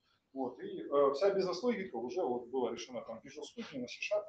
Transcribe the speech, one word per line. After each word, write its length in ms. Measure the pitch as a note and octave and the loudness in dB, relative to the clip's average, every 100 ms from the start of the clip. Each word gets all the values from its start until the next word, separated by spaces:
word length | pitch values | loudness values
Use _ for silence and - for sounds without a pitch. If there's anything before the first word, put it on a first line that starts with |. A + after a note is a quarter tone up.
| _ _ _ | _ _ _
Вот. 260 | C3+ B2+ - | -4 -4 -4
И, 200 | G#3 F3 | -8 -6
э, 320 | - C#3+ C#3 | 2 6 6
вся 180 | C#3 G3 | 6 4
бизнес-логика 640 | F#3+ F3+ E3+ B3 G3+ F#3+ A#2+ | 4 2 2 2 0 -2 -4
уже 260 | B2+ F3+ | -2 0
вот 260 | D#3+ A#2+ B2 | 2 0 -2
была 240 | C3 A#2 | 0 0
решена 300 | A#2 - A#2+ | -2 -6 -8
там 180 | - A2+ | -8 -10
в 40 | |
Visual 200 | - - | -12 -12
Studio, 340 | C#4+ - - C#4 | -12 -10 -8 -8
на 60 | B4 | -8
C-Sharp, 380 | - - - | -6 -2 -2